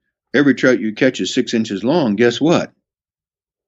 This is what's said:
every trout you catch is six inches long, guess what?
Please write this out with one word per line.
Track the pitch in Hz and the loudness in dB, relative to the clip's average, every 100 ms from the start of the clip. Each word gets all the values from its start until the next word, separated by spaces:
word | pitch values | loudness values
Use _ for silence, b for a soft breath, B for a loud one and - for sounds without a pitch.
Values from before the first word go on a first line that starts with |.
| _ _ _ 131 | _ _ _ 2
every | 143 | 2
trout | 127 131 123 | 2 2 0
you | 110 | -2
catch | 104 131 123 | 0 0 0
is | 92 | -4
six | 131 117 117 | -4 -2 -2
inches | 107 98 | -2 -4
long, | 117 170 123 101 | -2 0 0 2
guess | 120 - | 2 2
what? | 147 143 - _ _ _ _ _ _ _ _ _ | 0 0 -2 _ _ _ _ _ _ _ _ _